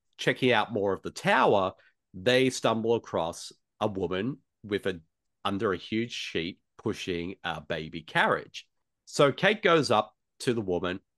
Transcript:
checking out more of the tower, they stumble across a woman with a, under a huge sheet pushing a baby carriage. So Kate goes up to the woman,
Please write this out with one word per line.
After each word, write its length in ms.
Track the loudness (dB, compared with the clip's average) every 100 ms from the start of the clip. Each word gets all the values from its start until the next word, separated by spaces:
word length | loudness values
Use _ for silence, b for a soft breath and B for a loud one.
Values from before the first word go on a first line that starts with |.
| _ -6
checking 360 | -2 2 4
out 180 | 4 2
more 220 | 0 0
of 80 | -2
the 100 | -4
tower, 640 | -4 2 4 6 4 2 -4 b b _
they 360 | -4 2 4 4
stumble 460 | 2 0 0 0 0
across 560 | 0 -4 -2 -6 -14 -18 _ -4
a 60 | -4
woman 500 | -2 -4 -2 -4 -6 _ _
with 220 | -6 -4 -2
a, 160 | -6 _ _ _ _
under 300 | -4 -2 -2
a 40 | -2
huge 360 | -4 -4 -4
sheet 460 | -8 -6 -6 -6 -10 _ _
pushing 580 | -6 -6 -6 -6 -6 -8
a 160 | -8 -8
baby 420 | -6 -8 -8 -12
carriage. 640 | -6 0 2 0 -4 -18 -20 _ _ _
So 300 | -8 4 4
Kate 280 | 4 0 2
goes 300 | 4 4 4
up 220 | 2 0 _ _ -8
to 140 | -2
the 80 | -2
woman, 400 | 0 -2 -2 -6 _